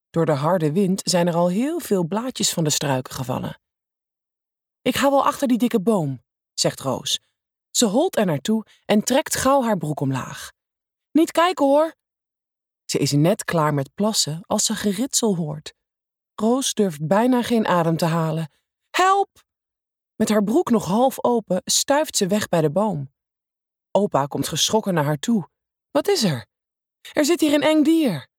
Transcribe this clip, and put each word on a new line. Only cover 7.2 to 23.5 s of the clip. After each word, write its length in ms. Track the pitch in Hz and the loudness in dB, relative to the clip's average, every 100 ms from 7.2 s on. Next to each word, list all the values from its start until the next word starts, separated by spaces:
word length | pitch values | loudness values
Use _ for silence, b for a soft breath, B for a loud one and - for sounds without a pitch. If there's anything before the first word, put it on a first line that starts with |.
| _ _ _ _ _ | _ _ _ _ _
Ze 160 | - 220 | -2 0
holt 300 | 214 370 - | 2 0 0
er 100 | 190 | -2
naartoe 400 | 143 - 220 b b | -2 -2 -4 b b
en 200 | - 208 | 0 0
trekt 320 | - 262 - - | 2 -2 -2 -2
gauw 260 | 262 277 | 2 2
haar 140 | 233 196 | 2 -2
broek 240 | 151 151 | -4 -2
omlaag. 520 | 135 131 - 131 - - _ _ _ _ _ | -2 -4 -6 -14 -16 -20 _ _ _ _ _
"Niet 200 | 294 330 | 0 2
kijken, 360 | - 349 - 277 | 2 2 2 2
hoor." 280 | 285 320 - _ _ _ _ _ _ _ _ | 2 2 -6 _ _ _ _ _ _ _ _
Ze 140 | - - | -6 -2
is 140 | 139 | 0
net 320 | 143 160 220 | 2 2 0
klaar 300 | - 170 151 | -2 0 0
met 200 | 147 135 | 0 -4
plassen 480 | - 208 208 - 160 - | -4 -2 -2 -4 -8 -4
als 180 | 208 | -2
ze 100 | - | -2
geritsel 600 | 214 208 190 269 - 226 175 | -2 -2 -2 -2 -2 0 -2
hoort. 380 | 151 151 - - _ _ _ _ _ | -4 -8 -14 -20 _ _ _ _ _
Roos 400 | - 220 254 254 | -2 0 0 0
durft 320 | - 196 147 151 | 0 -2 -2 0
bijna 360 | 196 247 247 | 2 4 2
geen 240 | 233 233 - | 2 0 2
adem 300 | 175 165 165 | 2 2 0
te 80 | |
halen. 460 | 170 165 160 156 160 _ _ _ _ | 0 0 -2 -4 -8 _ _ _ _
"Help!" 540 | - 370 392 392 _ _ _ _ _ _ _ _ - | 0 2 2 0 _ _ _ _ _ _ _ _ -4
Met 120 | 220 | 0
haar 160 | 214 | 0
broek 260 | 196 277 - | 2 0 2
nog 140 | 220 | 0
half 400 | 156 208 262 - | 0 0 0 0
open 380 | - 240 - 180 | 0 0 -2 -4
stuift 520 | - - - 285 311 - | -2 -2 2 0 0 -2
ze 100 | 190 | 0
weg 220 | 208 - | 0 0
bij 120 | 170 | 0
de 100 | 151 | 2
boom. 420 | 160 214 160 135 _ _ _ _ | 0 -2 -4 -8 _ _ _ _